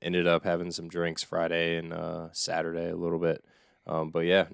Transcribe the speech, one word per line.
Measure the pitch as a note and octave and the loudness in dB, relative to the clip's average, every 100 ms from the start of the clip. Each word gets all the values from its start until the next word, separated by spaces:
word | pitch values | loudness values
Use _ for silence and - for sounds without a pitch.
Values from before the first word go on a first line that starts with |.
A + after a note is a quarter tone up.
ended | E2+ F2+ F2 | -2 2 4
up | E2+ | 4
having | F#2 F2 F2 | 2 0 -2
some | E2+ E2+ | -6 -6
drinks | E2+ E2+ D#2+ | -2 -2 -2
Friday | - F2 E2 E2+ E2+ E2 | -4 -2 0 2 2 0
and, | E2 | -2
uh, | E2 E2 E2 E2 | -6 -6 -6 -8
Saturday | - - E2 E2 E2 E2+ | -6 -4 -2 -2 -2 -4
a | E2 | -2
little | E2+ E2+ | -2 0
bit. | E2+ D#2+ - _ _ _ - | 0 0 -6 _ _ _ -6
Um, | D#2+ D#2+ | -4 -2
but | E2 | 0
yeah, | E2+ F#2+ E2+ | 4 4 4